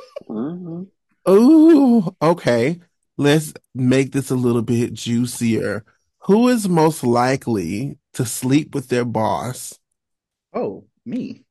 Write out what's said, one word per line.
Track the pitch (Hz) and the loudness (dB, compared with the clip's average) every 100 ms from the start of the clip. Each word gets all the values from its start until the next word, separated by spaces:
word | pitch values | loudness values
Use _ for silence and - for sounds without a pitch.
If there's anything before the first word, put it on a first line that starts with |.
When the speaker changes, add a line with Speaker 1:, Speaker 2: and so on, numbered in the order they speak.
| - - - | -12 -20 -12
Speaker 1:
Mm-hmm. | 220 147 180 175 170 190 _ _ _ - | -10 -8 -10 -12 -14 -16 _ _ _ 2
Speaker 2:
Ooh, | 196 247 320 320 311 269 233 165 - | 4 8 8 8 6 6 4 0 -2
okay. | 156 175 - 120 127 175 _ _ _ - | 0 0 2 2 0 -4 _ _ _ -2
Let's | 143 151 151 - _ | 2 2 0 -14 _
make | 127 127 131 135 | -4 0 2 0
this | 139 131 | -4 -4
a | 127 | -2
little | 123 117 | 0 0
bit | 113 117 120 | 0 -2 -2
juicier. | 113 - 120 123 - 117 110 104 101 - _ _ _ | -6 -4 -4 -4 -4 -2 -2 -4 -8 -12 _ _ _
Who | - 202 247 | 0 2 2
is | 247 202 | 0 0
most | 170 160 156 | 2 2 0
likely | 123 120 127 135 - 110 82 101 139 - _ | 0 0 0 -2 -4 -4 -4 -6 -8 -12 _
to | - | -8
sleep | 117 - 127 143 151 | -8 -6 -2 0 -2
with | 143 139 | -10 -4
their | 123 | -4
boss? | 120 110 107 87 110 127 - - _ _ _ _ _ _ _ | -2 -2 -2 -4 -6 -12 -16 -20 _ _ _ _ _ _ _
Speaker 3:
Oh, | 196 170 95 101 _ | -8 -8 -10 _ _
me. | - 240 139 - _ | -12 -10 -10 -14 _